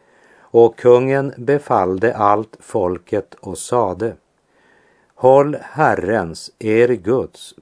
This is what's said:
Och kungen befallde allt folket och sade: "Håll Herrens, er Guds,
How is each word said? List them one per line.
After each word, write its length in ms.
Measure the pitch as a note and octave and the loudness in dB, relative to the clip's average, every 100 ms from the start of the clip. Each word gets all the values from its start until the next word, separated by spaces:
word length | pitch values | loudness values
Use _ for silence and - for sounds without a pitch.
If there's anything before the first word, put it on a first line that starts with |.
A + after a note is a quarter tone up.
| _ _ _ _ | _ _ _ _
Och 400 | _ A#2 A#2 - | _ 4 4 4
kungen 540 | B2 B2 C3 C#3 C#3 - | 4 4 4 -2 -4 -8
befallde 800 | A#2+ C#3+ - A#2 F#2 F#2 A2+ A2+ | -4 -4 0 -2 -2 -2 -2 0
allt 400 | G2+ G#2 A2 - | 0 0 -4 -14
folket 720 | - A2+ F2+ F2+ - G#2 - | -8 -4 -4 -4 -6 -6 -6
och 240 | - G2+ F#2 | -16 -14 -14
sade: 540 | - B2 G2+ F2+ A2+ - _ _ _ _ _ _ _ _ _ | -4 -2 -2 -4 -8 -10 _ _ _ _ _ _ _ _ _
"Håll 420 | - B2+ C3+ C#3+ D3 | 0 4 4 2 -4
Herrens, 880 | - C#3+ C#3+ F#2+ F2+ A2 E2+ D#2 - - | -10 -2 0 0 -2 -2 -4 -10 -18 -10
er 300 | A2 A2 A#2+ | -2 2 2
Guds, 680 | A2+ F2+ B2+ E2+ - - - | 0 -2 -4 -4 -12 -20 -20